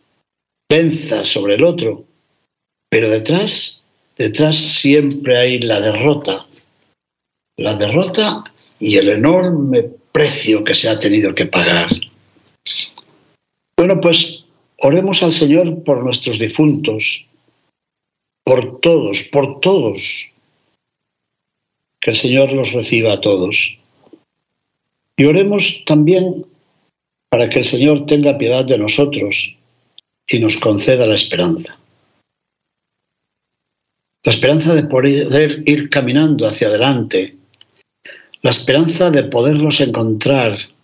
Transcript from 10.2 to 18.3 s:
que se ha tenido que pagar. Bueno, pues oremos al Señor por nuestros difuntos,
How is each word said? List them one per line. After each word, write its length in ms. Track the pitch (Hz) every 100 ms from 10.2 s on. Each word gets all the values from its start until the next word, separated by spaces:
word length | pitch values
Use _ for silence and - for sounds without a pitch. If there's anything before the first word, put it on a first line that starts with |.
| 147 - - 107
que 120 | 107 -
se 140 | 117
ha 100 | 107
tenido 340 | 107 107 98
que 140 | - 85
pagar. 420 | 90 87 85 82 82 - _ _ _ _ _ - - - - - _ _ _ _ _ _ -
Bueno, 220 | 180 180
pues 440 | 170 160 - - _ _ _ -
oremos 460 | 135 165 190 185
al 100 | 170
Señor 500 | 151 147 160 175 156
por 200 | - 175
nuestros 340 | 123 - - 107
difuntos, 880 | 110 - 156 139 - 110 - - - _ _ _ _ _ _ _ _ _ _